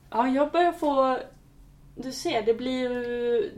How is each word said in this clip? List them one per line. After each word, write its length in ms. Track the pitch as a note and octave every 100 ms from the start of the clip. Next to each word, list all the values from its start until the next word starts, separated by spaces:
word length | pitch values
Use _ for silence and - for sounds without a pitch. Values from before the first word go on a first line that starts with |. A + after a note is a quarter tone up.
| -
Ja, 180 | A3 C4
jag 240 | C4 D4
börjar 200 | E4 F4
få... 460 | E4+ D4+ C4+ C4 B3+ - - - - - - - -
Du 160 | C4
ser, 300 | B3+ F4 A#3
det 120 | G#3
blir 260 | A3+ B3+ B3+
ju, 720 | B3 B3 A#3+ A#3+ A#3+ A#3 -